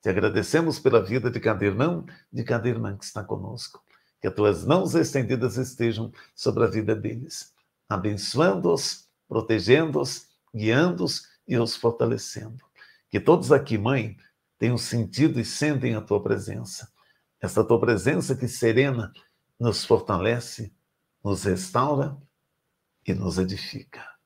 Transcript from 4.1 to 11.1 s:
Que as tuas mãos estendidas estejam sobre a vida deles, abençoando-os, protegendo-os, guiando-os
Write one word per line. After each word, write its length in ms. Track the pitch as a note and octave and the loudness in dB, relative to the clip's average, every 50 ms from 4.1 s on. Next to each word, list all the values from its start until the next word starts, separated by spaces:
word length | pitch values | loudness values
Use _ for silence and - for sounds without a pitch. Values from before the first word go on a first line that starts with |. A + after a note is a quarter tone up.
| _ _ | _ _
Que 80 | - G#2 | -6 -6
as 60 | - | 0
tuas 300 | - G#2 G#2 G2 D#2+ D#2+ | 2 4 4 4 2 2
mãos 300 | F#2 D3+ F3+ G3 D#3+ B2 | 2 2 2 2 2 2
estendidas 640 | E3+ D#3+ - - C#3 B2+ G2+ C3 A#2+ A#2 B2+ G2 | 0 0 2 0 -2 0 0 -2 0 0 -2 -2
estejam 560 | A#2+ C3 B2+ - - A#2 A#2 A2 G#2 A2+ A2+ - - - _ _ | -2 -6 -6 -4 -2 -2 -2 0 -2 -6 -8 -10 -16 -20 _ _
sobre 300 | - - - G2+ G#2 A#2 | -4 -2 -2 2 2 2
a 20 | |
vida 280 | A2 F#2 A2 A2 G#2 G#2+ | 2 2 0 0 0 -2
deles, 580 | G#2+ - G#2+ A2+ A#2 B2+ D#3+ - - - - _ _ _ _ _ _ _ _ | -2 -2 -6 -8 -8 -12 -12 -14 -16 -16 -18 _ _ _ _ _ _ _ _
abençoando-os, 1200 | G#2+ G2 F2+ G#2 G#2 G2+ G#2 - - A#2+ D#3 F#3 G3 F3+ - F3 E3+ - - - - - - _ _ _ _ _ | -6 -4 -2 -2 -4 -4 -6 -6 0 2 2 2 2 2 2 2 2 2 0 -4 -6 -8 -14 _ _ _ _ _
protegendo-os, 1000 | - A2+ A2 - A2+ G#2+ F2+ F#2 B2 D3 E3 D#3+ C#3 D3 C#3+ C3 - - - _ _ _ _ _ _ | -4 -4 0 2 0 0 6 6 6 6 6 2 0 -2 -2 -2 -6 -10 -14 _ _ _ _ _ _
guiando-os 760 | A2 G#2+ A2 A#2 C3 D#3+ F3+ F3 F3 F3+ D#3+ | -4 0 2 4 4 4 2 2 0 -2 -4